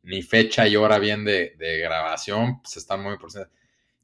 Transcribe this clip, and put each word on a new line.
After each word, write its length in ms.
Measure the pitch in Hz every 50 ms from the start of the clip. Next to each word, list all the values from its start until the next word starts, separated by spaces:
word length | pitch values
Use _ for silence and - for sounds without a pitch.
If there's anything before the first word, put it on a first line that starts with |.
| _
ni 180 | 90 95 95
fecha 460 | - - 113 113 110 110 - 123 113 107
y 80 | 104
hora 240 | 104 107 107 110 101
bien 240 | 104 104 104 104 104
de, 320 | 104 101 92 85 - - 80
de 200 | 82 82 80 80
grabación, 840 | 85 80 80 80 80 80 80 - - 101 101 110 117 127 127 131
pues 140 | - - -
están 260 | 82 - - 98 98
muy 160 | 101 101 104 92
por 140 | 95 82
cierto. 200 | - 101 95 - _ _ _ _ _ _ _ _ _ _